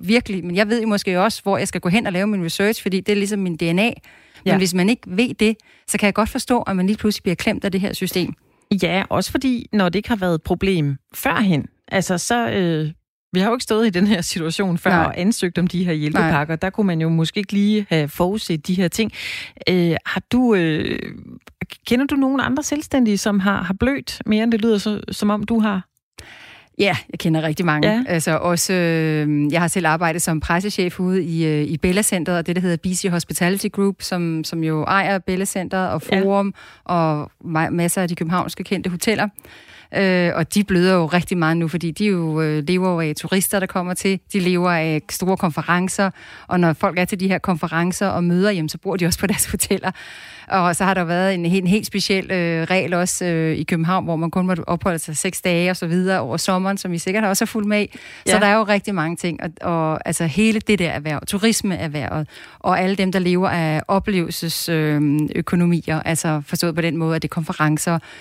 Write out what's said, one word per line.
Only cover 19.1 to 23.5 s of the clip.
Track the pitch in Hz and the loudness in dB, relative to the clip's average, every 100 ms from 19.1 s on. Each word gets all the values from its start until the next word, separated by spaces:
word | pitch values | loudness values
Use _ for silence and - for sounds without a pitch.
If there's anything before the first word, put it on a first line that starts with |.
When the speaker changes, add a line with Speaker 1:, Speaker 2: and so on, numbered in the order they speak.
| - - - - - - | -4 -10 -10 -12 -6 0
Speaker 2:
Øh, | 180 170 160 - | 2 4 0 -2
har | - - | -6 -2
du, | 247 247 | 2 4
øh, | 202 165 151 - - - - - - - - - - - | 4 2 0 -2 -6 -8 -12 -16 -18 -20 -14 -14 -10 -2
kender | 240 277 | 0 2
du | 285 | 2
nogen | 269 269 | 2 2
andre | 247 269 | 0 -2
selvstændige, | 294 294 - 277 233 202 | -2 -6 0 2 4 2
som | 220 202 | 2 2
har, | 190 | 2